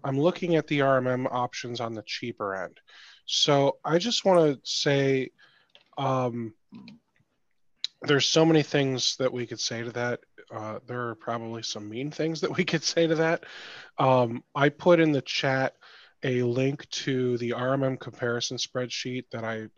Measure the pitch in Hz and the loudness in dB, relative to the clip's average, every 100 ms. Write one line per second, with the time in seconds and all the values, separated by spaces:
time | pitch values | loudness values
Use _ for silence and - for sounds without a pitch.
0 | 135 135 160 185 175 165 147 147 135 135 | -2 2 2 0 0 0 2 2 4 4
1 | 127 127 123 123 123 - 123 117 117 113 | 2 -2 -2 -2 -4 -6 -10 -6 -6 -8
2 | 107 - 120 113 104 95 87 _ _ - | -10 -10 -8 -6 -6 -4 -8 _ _ -20
3 | - - - - - 143 139 - 151 165 | -20 -20 -6 -2 4 4 4 0 0 0
4 | 214 226 196 180 156 131 - - 151 139 | 0 0 4 6 4 2 -6 -2 2 2
5 | 135 135 131 _ _ _ _ _ _ - | 2 2 -2 _ _ _ _ _ _ -6
6 | 135 131 127 120 113 - _ - - 107 | -2 0 -2 -4 -8 -12 _ -20 -20 -20
7 | _ _ _ _ _ _ _ _ - _ | _ _ _ _ _ _ _ _ -16 _
8 | - 143 - 165 160 160 147 147 135 131 | 2 2 4 4 6 6 4 0 0 0
9 | - - 131 123 120 113 - 117 117 120 | -2 0 -2 -2 -8 -6 -6 -6 -8 -6
10 | 120 120 _ - - 113 110 107 - 123 | -4 -6 _ -20 -14 -12 -10 -10 -10 -8
11 | 120 113 - 117 113 113 110 110 104 113 | -6 -8 -6 -6 -6 -10 -8 -10 -10 -8
12 | 143 - 156 160 185 151 180 165 - - | -8 -4 -4 -2 -4 -2 -2 -2 -2 2
13 | 165 160 160 165 - - - - - - | 2 4 2 0 -4 -18 -16 -18 -18 0
14 | 135 127 120 120 - 143 143 - 180 170 | 4 6 4 -2 -8 2 2 4 6 6
15 | 160 143 - - 143 131 135 _ - - | 6 2 0 -4 0 0 -2 _ -20 -20
16 | - _ 139 123 123 120 135 143 - - | -20 _ -2 0 2 2 0 -2 -8 -8
17 | - 131 127 120 120 117 127 135 135 131 | -2 0 0 -2 -2 -2 0 0 0 -2
18 | - 117 120 120 - 127 - 131 123 - | -8 -4 -2 -2 -4 -6 -6 -6 -6 -6
19 | 131 127 120 117 113 110 110 | -6 -8 -8 -8 -6 -8 -10